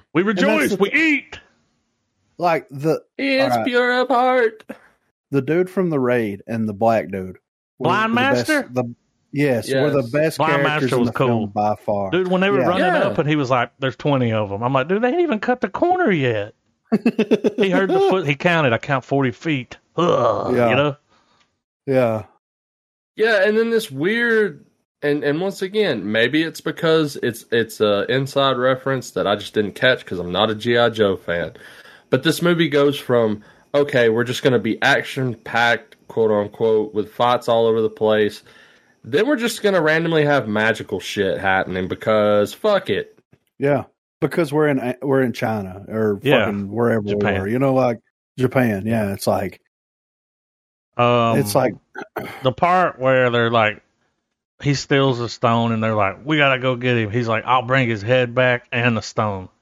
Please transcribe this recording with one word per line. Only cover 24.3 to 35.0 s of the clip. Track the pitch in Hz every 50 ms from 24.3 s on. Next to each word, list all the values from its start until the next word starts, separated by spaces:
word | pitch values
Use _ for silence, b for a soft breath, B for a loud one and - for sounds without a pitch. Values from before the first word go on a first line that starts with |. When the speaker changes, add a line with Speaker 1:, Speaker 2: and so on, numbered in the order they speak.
| 226 220 208 185 147 135 - _ _ _ _ _ _ _
Speaker 3:
and, | - 147 147 147 127
and | 143 143 165
once | 185 196 190 -
again, | 196 185 202 220 208 175 127 104 87 104
maybe | 110 113 117 127 143 156
it's | 165 160 160 -
because | - 170 156 - 170 160 160 160 156 143 - -
it's, | - 120 107 - - _
it's | 123 120 110 110 - -
a | 107 104 101 101 98 -
inside | 123 135 139 135 - 139 135 135 127 123
reference | 127 131 127 131 - 135 135 127 - -
that | - 95 87
I | 95 107
just | 104 101 - -
didn't | 110 107 92 -
catch | - 127 127 123 - -
'cause | - 101 87
I'm | 87 87
not | 90 95 110 110
a | 107
G | 107 104 120 120 120
I | 117 117
Joe | 110 110 104 98 92
fan. | - - - 85 85 80 82 - B B B B B B B B B B _
But | - 131
this | 131 165 143 -
movie | 170 175 175 165 170 147
goes | 143 143 143 147 139 -
from, | - - 123 120 113 107 104 B B B B B B B -
"Okay, | 147 143 143 139 127 117 113
we're | 110 117 120
just | 120 120 -
gonna | - 135 123 113
be | 101 113 - -
action-packed, | 117 131 139 113